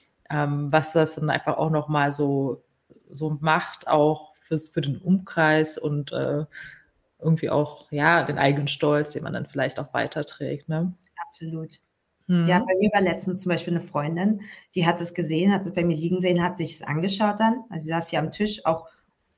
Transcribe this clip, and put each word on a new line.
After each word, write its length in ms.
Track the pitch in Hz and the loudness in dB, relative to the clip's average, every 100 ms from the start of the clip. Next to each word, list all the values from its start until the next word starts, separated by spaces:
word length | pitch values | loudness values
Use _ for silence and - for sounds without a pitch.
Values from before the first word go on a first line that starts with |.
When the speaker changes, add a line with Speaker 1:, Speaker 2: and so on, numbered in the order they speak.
| _ _ _ | _ _ _
Speaker 1:
ähm, 420 | 151 147 143 147 | -2 -2 -2 0
was 220 | 156 151 | 0 2
das 220 | 165 156 156 | 2 2 0
dann 140 | 151 | -2
einfach 280 | - - - | -2 -2 -2
auch 120 | 160 | 0
nochmal 400 | 156 147 151 143 | 0 0 0 0
so, 520 | 143 143 139 135 - _ _ _ - _ | 0 0 0 -2 -4 _ _ _ -20 _
so 280 | 139 156 151 | -8 -6 -2
macht, 460 | 156 160 - - - | 0 0 -2 -10 0
auch 480 | 156 147 156 - _ | 4 4 2 -6 _
fürs, 320 | _ 160 - | _ -6 -4
für 120 | - | -4
den 160 | 143 139 | -4 -4
Umkreis 800 | 185 190 185 - 156 156 156 - | 0 0 0 2 4 4 2 -2
und, 340 | 147 147 139 | -4 -4 -4
äh, 340 | 135 131 147 151 - - - _ _ _ _ | -4 -2 -2 -4 -12 -20 -20 _ _ _ _
irgendwie 300 | 160 160 - | 0 0 2
auch, 420 | 135 147 - - | 0 0 -6 -8
ja, 320 | 147 151 170 | 0 4 4
den 140 | 143 143 | 2 2
eigenen 280 | 139 143 143 | 2 2 -2
Stolz, 440 | - 147 147 151 | -2 2 2 0
den 120 | - | -6
man 100 | 151 | -6
dann 140 | 117 135 | -6 -6
vielleicht 320 | 139 135 - | -4 -4 -4
auch 140 | 143 | -6
weiterträgt, 760 | 123 113 - 147 - 135 139 - | -4 -4 -4 -8 -8 -8 -8 -4
ne? 240 | 156 175 180 _ - | -4 -4 -6 _ -18
Speaker 2:
Absolut. 640 | 170 - 165 160 160 - _ _ _ _ - | -18 -14 -12 -10 -12 -16 _ _ _ _ 0
Speaker 1:
Mhm. 200 | 175 170 | 2 4
Speaker 2:
Ja, 120 | 180 | 6
bei 140 | 190 185 | 6 6
mir 100 | 208 | 6
war 80 | 202 | 4
letztens 400 | 190 - - 180 | 2 0 -4 -4
zum 100 | 180 | 0
Beispiel 220 | 165 - | -2 0
eine 80 | 170 | -4
Freundin, 600 | - 147 147 165 196 214 - - _ | -2 -4 -2 0 0 0 -4 -20 _
die 120 | - 170 | 0 2
hat 140 | 170 | 2
es 120 | 170 | -4
gesehen, 400 | - 156 160 190 | -4 -2 2 4
hat 80 | 202 185 | 2 0
es 80 | |
bei 100 | 175 | 0
mir 120 | 170 156 | 0 0
liegen 260 | 165 185 | 0 0
sehen, 220 | 180 175 | 2 2
hat 140 | 175 170 | 0 -2
sich's 240 | 156 - | -8 -8
angeschaut 580 | - 147 185 190 208 202 | -6 -4 -2 0 0 2
dann. 240 | 220 247 - | 2 0 -4
Also 160 | 165 156 | -10 -4
sie 60 | |
saß 180 | 165 165 | -4 -2
hier 100 | 160 | -2
am 120 | 156 | -4
Tisch, 340 | - 214 208 - | -2 -4 -2 -2
auch, 220 | 165 - _ _ _ _ | -2 -6 _ _ _ _